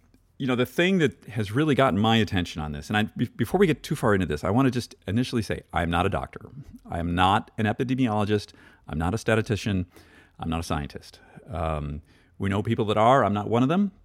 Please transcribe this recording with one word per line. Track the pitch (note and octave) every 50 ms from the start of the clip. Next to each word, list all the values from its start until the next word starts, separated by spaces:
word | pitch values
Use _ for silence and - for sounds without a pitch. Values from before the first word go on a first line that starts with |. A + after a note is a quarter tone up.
| _ _ _ _ _ _ _
you | - C#3
know, | B2+ B2+
the | A#2+ B2
thing | - - - E3+ F#3 G3 F3+
that | D3+ A#2+ - - -
has | - G2+ A#2 G#2 F#2
really | G#2 C#3 D#3 D#3 C3
gotten | B2 C3+ B2+ E2 G2
my | A2 A2+ A2+
attention | A2+ G#2 - G#2+ F2+ E2 - - E2
on | D2+ D2+
this, | D2 D2 - -
and | G#2+
I, | G#2+ G#2+ - -
be-, | - B2 - -
before | - A2+ - -
we | F#3 G#3
get | D#3 - - -
too | - D#3
far | - C#3 A2+ G2+
into | F#2+ F2+
this, | D2+ D2 D2 -
I | E2+
wanna | G#2 B2+ C3+ B2+
just | A#2+ B2 - - - _ _
initially | F#2+ G2+ A#2+ B2+ - C3 A#2+
say, | G2 - E2 - - _ -
I'm | E2 F2 E2+
not | E2+ E2+ F#2
a | G2+
doctor. | - C#2 B1+ - - - - - - C#3+ - - - - - -
I | F2 E2+
am | E2+ F2 E2+
not | F2+ F#2 F#2+ G2+ A2+ - - -
an | - G#2+
epidemiologist. | G#2 G2 - C3 B2 C3 B2+ C3 A2+ G#2+ G#2+ G2+ G#2 G#2 G#2 - - - - - - - _ _
I'm | - D2
not | D#2 E2 F2+ A2+
a |
statistician. | A2 - A#2 A2 A2 G#2+ - G#2+ - - A2+ G2 F#2 F2+ - - - - - - - - _ _ -
I'm | - D#2+
not | D#2+ E2
a | E2
scientist. | - E2+ D2 C#2+ - - - - - - - _ - - - - -
Um, | - E2+ E2 D#2+ D#2 D2+ D2 C#2+ D2+ D2+ - _ _ _ _ _ _
we | - F#2+
know | G2 G2 G#2 G2+
people | A2 A2+ - A2
that | G2+ G#2
are. | G#2+ A2 A#2+ C3+ C#3 G#2+
I'm | G2 G2+
not | G#2 G2+ G#2
one | A2 A#2+ B2+
of | C3+
them, | E3+ G3 G3+ G3 - -